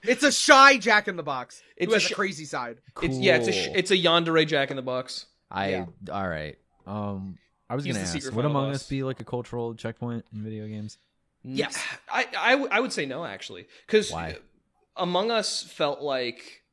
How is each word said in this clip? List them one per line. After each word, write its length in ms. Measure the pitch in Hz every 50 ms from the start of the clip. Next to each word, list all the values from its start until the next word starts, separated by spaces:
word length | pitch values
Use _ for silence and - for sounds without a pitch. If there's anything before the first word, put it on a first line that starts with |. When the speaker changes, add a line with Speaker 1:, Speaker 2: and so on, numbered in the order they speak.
| -
Speaker 1:
It's 200 | 208 254 247 285
a 80 | 285
shy 460 | 247 - - - 302 269 269 277 277 254
Jack 300 | 190 220 220 208 208 -
in 80 | 190 170
the 60 | 156
Box 380 | 143 139 131 123 - - - _ _ _ -
who 60 | -
Speaker 2:
It's 80 | 180
a 40 | 220
Speaker 1:
has 100 | 214 -
a 20 | 180
Speaker 2:
sh- 40 | 220
Speaker 1:
crazy 320 | - 196 196 185 143 156
side. 320 | 139 - 143 123 120 117 _ _ - _ -
Speaker 2:
It's, 160 | - 165 131 131
yeah, 180 | 156 190 170 151
it's 100 | 117 113
a 40 |
sh-, 140 | 110 98 90 69
Speaker 3:
Cool. 80 | -
Speaker 2:
it's 160 | 196 175 -
a 60 | 202 190
yandere 500 | 170 170 165 170 170 165 165 160 156 156
Jack 220 | 156 143 139 135
in 40 | 147 135
the 40 |
Box. 440 | 127 131 127 127 127 - - - - _ _ _ _ _
Speaker 3:
I, 180 | - 95 98 98
Speaker 1:
Yeah. 140 | 95 92 92 85 - _ 95 92
Speaker 3:
all 160 | 78 101 98 92
right. 300 | 82 78 76 76 - _ _ _ _ _ _ -
Um, 500 | 101 104 104 101 101 95 95 98 90 - _ _ _ _ _ _
I 60 | 117
was 80 | 135 143
Speaker 2:
He's 80 | 185 -
Speaker 3:
gonna 100 | 104 92
Speaker 2:
the 40 | 90
Speaker 3:
ask, 40 | 85 151
Speaker 2:
secret 160 | 135 139 104
Speaker 3:
would 80 | 110 123
Speaker 2:
final 140 | 147 147 139
Speaker 3:
Among 140 | 135 139
Speaker 2:
boss. 100 | 139 135 -
Speaker 3:
Us 60 | -
be, 140 | 139 135 135
like, 160 | 131 131 -
a 40 | 113
cultural 480 | - - 123 117 - - 123 117 117 117
checkpoint 500 | 110 - 113 113 _ - 120 117 117 - _ -
in 80 | 107 107
video 240 | 110 110 110 107 107
games? 300 | 107 107 107 107 - _ _ _ _ _ _ _ _ _ _
Speaker 2:
N-, 100 | 127 131 135
Speaker 1:
Yes. 200 | 147 - - - - - - - _ -
Speaker 2:
I, 160 | - 247 254 - - 202
I 140 | 180 226
w-, 180 | 262 285 277 269
I 80 | 196 208
would 120 | 254 247 -
say 120 | - 165
no, 200 | 139 127 143 170
actually, 420 | 135 98 95 - - 98 90 90 _ _ - _ -
'cause 240 | - 214 202 -
Speaker 3:
Why? 260 | - - - 80 - - - _ _ _ _ _ _ _ _ _ _ -
Speaker 2:
Among 340 | 180 175 180 175 202 226
Us 320 | 233 220 214 - - - -
felt 380 | - - - 160 147 143 -
like 640 | 139 147 135 131 127 120 117 - - - - - _ _